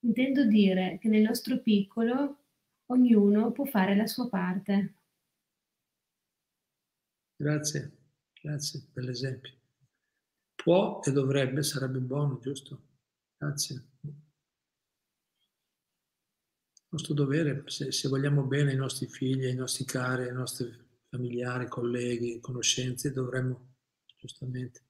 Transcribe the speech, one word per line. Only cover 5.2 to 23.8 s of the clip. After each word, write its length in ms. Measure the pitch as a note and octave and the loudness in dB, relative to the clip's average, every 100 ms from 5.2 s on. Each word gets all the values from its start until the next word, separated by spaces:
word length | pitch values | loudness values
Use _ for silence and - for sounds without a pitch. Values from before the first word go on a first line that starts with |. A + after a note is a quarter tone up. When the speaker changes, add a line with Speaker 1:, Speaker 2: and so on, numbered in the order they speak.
| _ _ _ _ _ _ _ _ _ _ _ _ _ _ _ _ _ _ _ _ _ _ | _ _ _ _ _ _ _ _ _ _ _ _ _ _ _ _ _ _ _ _ _ _
Speaker 2:
Grazie, 600 | D3 D3+ - D3 - _ _ _ _ - | -2 0 -2 -4 -8 _ _ _ _ -14
grazie 460 | D3+ D3 - D3+ - | -8 -6 -6 -10 -12
per 120 | - | -10
l'esempio. 480 | B2+ B2 C3 B2+ - _ _ _ _ _ _ _ _ _ _ | -8 -6 -6 -8 -14 _ _ _ _ _ _ _ _ _ _
Può 460 | _ - F3 G#3+ - | _ 4 4 4 0
e 80 | - | 0
dovrebbe, 520 | C3+ C3 C#3 C3 C3+ | 2 2 2 0 0
sarebbe 380 | C#3+ C3+ C3 C3 | -2 -2 -4 -4
buono, 380 | B2+ C#3 D3 B2+ | -4 -2 -2 -2
giusto? 440 | - C#3+ - C#3+ _ _ _ _ _ _ | -8 -10 -12 -20 _ _ _ _ _ _
Grazie. 440 | D3 D3 - B2+ - _ | -8 -4 -6 -8 -14 _
Il 140 | D3 C#3+ - _ _ _ _ _ _ _ _ _ _ _ _ _ _ _ _ _ _ _ _ _ _ _ _ _ _ | -16 -16 -20 _ _ _ _ _ _ _ _ _ _ _ _ _ _ _ _ _ _ _ _ _ _ _ _ _ _
nostro 240 | E3 - | -8 -4
dovere, 480 | C#3+ C#3 D3 D#3 - - | 0 2 2 0 -4 -8
se, 260 | - C#3 | -8 -6
se 160 | - C#3 | -4 -2
vogliamo 340 | C3+ C#3+ C#3+ | 0 2 2
bene 300 | B2+ C#3 C#3+ | 2 0 0
ai 40 | C3 | 0
nostri 300 | C3 - C3 | -4 -6 -8
figli, 400 | - C3 C3 C3 | -4 -2 0 -2
ai 80 | |
nostri 320 | B2+ B2+ - C3+ | -4 -4 -6 -4
cari, 420 | C3 B2+ B2+ B2+ | -4 -2 -2 -4
ai 60 | |
nostri 360 | B2 B2+ - A#2+ A2+ _ _ _ | -6 -8 -6 -8 -10 _ _ _
familiari, 580 | B2 B2 A#2+ B2 B2 B2 | -8 -6 -4 -4 -4 -6
colleghi, 760 | - A#2+ A#2+ B2 A#2+ A#2+ A#2 | -4 -2 -2 -2 -2 -4 -6
conoscenze, 720 | - B2+ A2+ - B2+ B2 D3 | -8 -4 -2 0 -2 -4 -4
dovremmo, 640 | C3 B2+ B2+ B2+ B2 - _ | -4 -4 -2 -2 -4 -10 _